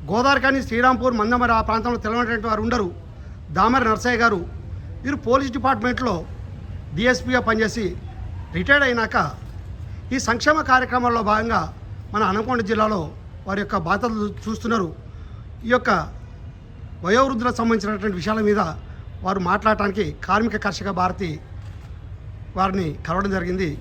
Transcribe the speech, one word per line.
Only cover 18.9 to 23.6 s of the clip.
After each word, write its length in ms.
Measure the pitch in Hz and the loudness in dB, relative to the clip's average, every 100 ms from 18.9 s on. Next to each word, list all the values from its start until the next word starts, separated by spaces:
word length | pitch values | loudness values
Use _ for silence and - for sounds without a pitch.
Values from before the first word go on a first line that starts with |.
| - - - 180 | -14 -14 -8 -2
వారు 160 | 196 175 | 0 2
మాట్లాడటానికి 560 | 190 220 214 202 190 170 151 - | 2 4 2 2 0 -2 -4 0
కార్మిక 340 | 196 226 208 208 | 2 2 0 -4
కర్షక 280 | 180 196 180 | -4 -4 0
భారతి 300 | 185 185 180 151 - - - - - - - - - - - 180 | 0 0 -4 -6 -10 -14 -12 -14 -14 -14 -14 -14 -14 -14 -10 0
వారిని 280 | 190 190 170 139 - | 2 2 -2 -4 -2
కలవడం 240 | 175 196 190 | 0 0 0
జరిగింది. 320 | 170 180 | 0 -2